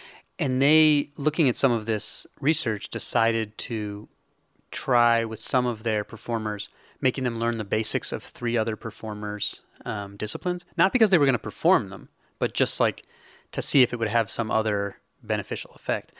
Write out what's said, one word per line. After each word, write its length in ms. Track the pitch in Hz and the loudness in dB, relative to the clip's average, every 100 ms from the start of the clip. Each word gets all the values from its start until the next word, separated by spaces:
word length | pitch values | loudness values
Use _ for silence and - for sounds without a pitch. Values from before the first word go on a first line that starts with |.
| - - _ - | -20 -20 _ -4
And 240 | 139 127 | -2 2
they, 480 | 139 156 156 147 139 - | 4 6 6 4 0 -4
looking 300 | 143 143 139 | -2 2 2
at 80 | - | 2
some 160 | 131 | 2
of 140 | 117 107 | 2 0
this 420 | 107 - - - _ | -2 -4 -8 -12 _
research, 480 | 135 156 120 104 - | -2 0 0 -4 -6
decided 680 | 107 - 120 113 113 107 - | -2 0 2 2 2 -2 -8
to 480 | - 113 104 101 110 _ _ _ _ _ _ | -6 -4 -4 -6 -12 _ _ _ _ _ _
try 520 | - - 123 117 117 | -8 0 4 4 4
with 160 | 113 110 | 0 -4
some 260 | - 131 123 | 0 0 0
of 180 | 113 | -2
their 200 | 113 107 | -2 -2
performers, 640 | 104 113 - 113 107 104 - _ _ _ | -4 -8 -4 -2 -2 -6 -8 _ _ _
making 240 | 131 131 | -2 0
them 160 | 127 117 | -2 -2
learn 180 | 117 117 | -2 -2
the 60 | 101 | -2
basics 460 | 107 113 127 - | -2 0 -2 -2
of 100 | 123 | -6
three 360 | - - 120 117 | -10 -8 -2 -2
other 180 | 110 107 | -2 -4
performers', 840 | 113 - 110 104 104 104 - - _ - - | -8 -10 -8 -8 -6 -4 -4 -6 _ -14 -8
um, 320 | 107 101 101 | -6 -8 -6
disciplines, 480 | 107 - 180 175 - - | -4 -2 -4 -4 -6 0
not 160 | 185 | 2
because 180 | 226 214 | 4 4
they 80 | 180 | 6
were 80 | 143 | 4
gonna 140 | 123 | 2
perform 500 | 110 - 165 175 98 | -4 -2 2 2 2
them, 200 | 98 117 _ _ _ | -8 -16 _ _ _
but 160 | 120 | -2
just, 260 | - 131 - | 0 0 2
like, 220 | 117 - - _ _ - _ | 0 0 -10 _ _ -20 _
to 80 | - | -4
see 200 | - 139 | 2 4
if 120 | 123 | 4
it 60 | 117 | 2
would 100 | 110 | 0
have 200 | 113 110 | 0 0
some 220 | - 110 | -2 0
other 460 | 110 107 104 101 - _ _ | 0 0 0 -2 -8 _ _
beneficial 480 | 107 107 - 117 - - | -6 -6 -4 -8 -8 -10
effect. 360 | - 110 - - | -4 -4 -6 -18